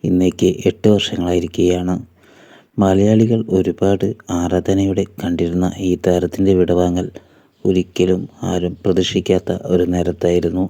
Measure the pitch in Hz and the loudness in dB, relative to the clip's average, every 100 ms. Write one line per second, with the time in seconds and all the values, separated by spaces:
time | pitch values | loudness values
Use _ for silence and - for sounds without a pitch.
0 | 90 90 92 - 92 - - - 107 104 | 0 0 0 2 0 2 -2 2 2 2
1 | - 90 87 90 85 - 90 90 90 90 | 0 -4 -2 -2 -2 0 0 2 -2 -4
2 | 117 _ _ _ - - _ - 98 95 | -8 _ _ _ -20 -20 _ 0 2 4
3 | 104 110 113 113 110 92 92 85 98 98 | 4 4 4 0 0 0 0 0 0 0
4 | 98 - - 87 87 90 87 98 98 98 | -2 -6 -6 -4 0 -2 0 0 0 -2
5 | 95 - 87 85 85 87 90 - 92 87 | -4 -6 -4 -2 -2 0 -2 -2 -2 0
6 | 92 90 87 - 95 92 87 87 90 87 | 2 0 -2 0 2 2 2 2 2 0
7 | 87 - _ _ _ _ - 92 90 - | -6 -12 _ _ _ _ -2 0 -2 -2
8 | 95 92 - - 90 90 87 - 101 90 | 0 0 -4 -10 -4 -4 -4 -4 -2 0
9 | 90 95 92 92 - 90 - 90 87 90 | 0 -2 0 -2 -2 -8 -2 0 0 0
10 | 87 85 87 87 85 90 | -2 -2 0 0 0 -2